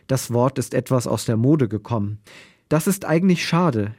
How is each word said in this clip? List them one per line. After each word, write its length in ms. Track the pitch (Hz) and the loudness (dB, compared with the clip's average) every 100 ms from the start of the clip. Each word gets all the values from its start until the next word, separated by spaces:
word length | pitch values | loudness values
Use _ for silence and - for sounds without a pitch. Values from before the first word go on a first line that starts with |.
| - | -4
Das 220 | 131 - | -4 0
Wort 280 | 120 131 131 | 0 2 0
ist 160 | 120 | -4
etwas 320 | 131 - 127 117 | -4 0 -2 0
aus 180 | 117 | -4
der 140 | - 113 | -2 0
Mode 300 | 127 156 113 | 2 2 0
gekommen. 500 | 107 - 117 104 104 - - - _ _ | -2 -4 -4 -4 -8 -14 -20 -20 _ _
Das 180 | 151 196 | -2 0
ist 200 | 190 - | -4 0
eigentlich 400 | 160 190 175 - | 2 4 2 2
schade. 480 | 165 180 113 101 | 2 2 0 -4